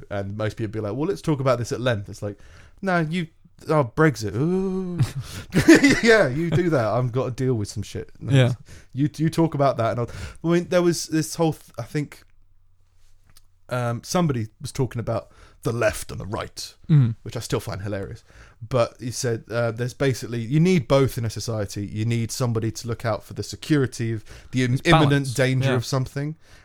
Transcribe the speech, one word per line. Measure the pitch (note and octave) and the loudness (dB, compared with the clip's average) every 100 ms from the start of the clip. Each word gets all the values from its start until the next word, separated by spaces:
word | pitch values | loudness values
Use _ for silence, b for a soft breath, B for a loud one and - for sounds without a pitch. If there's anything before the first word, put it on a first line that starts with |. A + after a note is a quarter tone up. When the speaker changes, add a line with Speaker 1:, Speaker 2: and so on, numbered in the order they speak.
| - | -6
Speaker 1:
and | G2+ G2 G#2 | -6 -6 -4
most | G#2+ - | -6 -4
people | G#2+ | -6
be | A2 | -4
like, | G#2 | -6
"Well, | A#2+ E3+ | -4 -4
let's | - | -2
talk | - C#3 | -2 0
about | C3+ A#2+ | 2 0
this | A#2 | 0
at | G#2+ | -2
length." | B2 G#2+ G2+ | 0 -2 -4
It's | F#2 | -10
like, | G#2 G2+ b b b b | -10 -10 b b b b
"No, | F#3+ F3 | -2 0
you, | D#3 F3+ D#3+ _ - - - | 0 -2 -4 _ -20 -14 0
oh, | D#3 A#2 - | 0 2 4
Brexit. | D#3 A2 G#2 | 4 4 -4
Ooh." | G#2+ D#3+ F#3 F#3+ F#3 F3+ F3 A#2+ - B B B | -2 0 0 -2 -4 -4 -2 -2 -2 B B B
<laughs> | - - C#4+ C#4 B3+ | 2 8 8 8 4
Yeah, | A3+ A3 C#3+ | 6 6 4
you | C3+ E3+ | 0 0
do | E3+ F3+ | 2 2
that. | D3 G#2+ | 2 2
I've | A#2 B2+ | 0 0
got | B2 B2 | -2 -2
to | |
deal | A#2+ B2+ | -2 -2
with | A#2 G2+ | 0 -2
some | G#2+ | -6
shit. | - G2 - - | -10 -10 -12 -12
No, | A2+ | 2
Speaker 2:
Yeah. | C3+ A#2+ A#2+ B B B | 4 4 2 B B B
Speaker 1:
you, | C3 C#3+ - | -2 -2 0
you | D#3+ | 0
talk | E3 D#3+ | 2 0
about | C#3 C#3 A#2+ | 2 0 2
that. | A2+ | -2
And | A#2 | -2
I'll, | A2+ B B B E3 | -4 B B B 0
I | |
mean, | F3 E3+ | 0 2
there | F3+ | 2
was | F3 E3 - | 2 0 -2
this | D#3 D3+ - | -2 -2 0
whole, | D#3+ | -2
th-, | D3 - - | -2 -12 -14
I | |
think, | A2+ D3+ C#3+ - - - _ _ _ _ _ _ - - _ - - _ - | -8 -6 -8 -12 -20 -20 _ _ _ _ _ _ -20 -20 _ -20 -20 _ -8
um, | B2 A#2+ A#2 | -4 -2 -4
somebody | - F#3 E3 B2 A2 _ | -2 0 2 0 -4 _
was | C#3 | -10
talking | - B2+ A#2+ | -4 -4 -4
about | A2+ A2+ - b b b | -4 -4 -6 b b b
the | B2 | -6
left | A#2 G#2+ - - | 0 0 -2 -8
and | - | -10
the | F#2+ | -6
right, | A2 G2 - - - - | -6 -8 -10 -16 -14 4
Speaker 2:
Mm. | D3+ A#2 A2+ | 4 6 0
Speaker 1:
which | A#2 A#2+ | -10 -10
I | |
still | - A#2+ | -4 -4
find | - F2+ | -4 -8
hilarious. | G#2+ G2+ - - b b b b A2+ | -6 -6 -8 -12 b b b b -2
But | B2+ - - | 0 0 -2
he | A#2+ | -8
said, | - B2 A2+ - | -4 -4 -4 -4
uh, | A#2 A#2 | -2 -2
there's | A2+ B2+ | -2 -6
basically, | - C#3 A#2+ A2 A#2+ | 0 0 0 -4 -6
you | A2+ D3+ | 0 4
need | F3 F3+ A2+ | 4 4 4
both | C#3 C3 - | 4 4 0
in | |
a | A2+ | -4
society. | G#2+ - A2 G2 G#2 G#2 | -4 -6 -4 -4 -6 -6
You | C3+ | -4
need | A2+ A#2 A2+ | 0 0 -2
somebody | - B2 A2+ A#2 | -2 -2 0 -2
to | - A#2 | -6 -8
look | A2+ A#2+ | -6 -4
out | G#2+ | -4
for | - | -6
the | G#2 | -10
security | - - - D3 C3 - A#2 | -10 -10 0 2 2 -2 -6
of | A2 - B B | -6 -10 B B
the | B2+ | -2
im-, | B2+ | 0
Speaker 2:
It's | B2+ E3+ | 2 6
Speaker 1:
imminent | D#3+ C#3+ | 6 6
Speaker 2:
balanced. | C#3 C3+ A#2+ | 4 0 0
Speaker 1:
danger | C3 C3 C3+ | 2 2 2
Speaker 2:
Yeah. | B2+ | 0
Speaker 1:
of | - | -2
something, | C3+ B2+ C#3 D3 D#3 b b | -4 -4 -6 -8 -8 b b